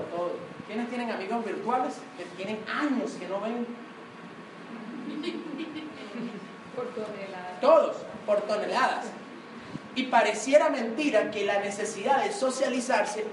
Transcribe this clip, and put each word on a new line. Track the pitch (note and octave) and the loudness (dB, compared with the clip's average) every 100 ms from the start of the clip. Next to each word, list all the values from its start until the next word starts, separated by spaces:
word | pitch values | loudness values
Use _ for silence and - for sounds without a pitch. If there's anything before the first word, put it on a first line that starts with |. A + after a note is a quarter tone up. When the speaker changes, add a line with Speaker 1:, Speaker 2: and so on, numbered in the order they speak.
Speaker 1:
todo. | - E3+ F3 - - - - | -2 -2 -2 -2 -8 -12 -6
¿Quiénes | A3 A#3+ | -4 -2
tienen | B3 A#3 | -2 -2
amigos | F#3 F#3+ A#3 | -2 -2 -2
virtuales | G#3 D#3+ A3 B3+ C#4+ - - - | -2 -2 2 2 2 -4 -10 -10
que | F3 - | -10 -8
tienen | G3 A3 - | -6 -4 -2
años | B3 D4 A#3+ G3+ - | 0 2 2 0 -4
que | F3+ | -4
no | G3 | -2
ven? | A3 A#3+ A#3 - - - - - - - - - - - - - D4 D#4 E4+ - - C#4+ D#4+ D#4 - - - - A#3 G3 - - - | 0 -2 -4 -6 -12 -14 -16 -14 -14 -14 -16 -14 -12 -12 -10 -8 -6 -4 -4 -6 -6 -6 -6 -8 -10 -10 -10 -8 -6 -8 -12 -14 -12
Speaker 2:
Por | B3 A#3+ | -8 -6
toneladas. | A3+ G#3 G3+ G3 F#3 - - | -6 -6 -6 -8 -8 -8 2
Speaker 1:
Todos, | C4 D#4+ A3 - - - - | 8 8 8 0 -8 -6 2
por | G3+ | 2
toneladas. | G3+ - - A3 B3+ - - - - - - - - - - | 2 0 2 4 4 2 -4 -10 -14 -16 -14 -14 -12 -12 -6
Y | C4 | -4
pareciera | B3 A#3+ G#3+ G#3 C4 D4 D#4+ | 4 6 6 2 6 8 8
mentira | C4 A3+ A3 - A3 - | 2 0 0 4 4 4
que | G#3+ G3+ | 0 2
la | G3+ | 2
necesidad | G3+ G#3 G#3 G3 G#3 - | 0 -2 -4 0 4 4
de | G3 | 4
socializarse | - C4 A3+ B3+ B3 A#3 A3+ - A3 G#3+ | 2 0 2 2 2 2 2 2 0 -2